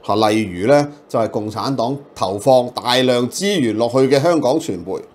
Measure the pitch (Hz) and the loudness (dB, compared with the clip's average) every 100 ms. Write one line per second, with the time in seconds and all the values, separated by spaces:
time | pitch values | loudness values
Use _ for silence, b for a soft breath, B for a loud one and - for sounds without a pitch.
0 | - 104 107 110 104 87 104 143 143 B | -2 0 2 0 -2 -4 2 2 2 B
1 | B 127 107 127 107 107 113 131 113 139 | B -4 -2 -4 -6 -6 -6 -2 -4 -4
2 | - - 95 101 135 127 120 - 110 127 | -10 -6 -4 0 4 4 4 -6 0 2
3 | 127 123 123 - 196 202 120 107 101 127 | 2 2 0 -4 -2 0 0 0 0 2
4 | 131 139 160 170 123 156 - 92 87 90 | 4 4 2 2 2 0 -2 -8 -8 -10
5 | - | -10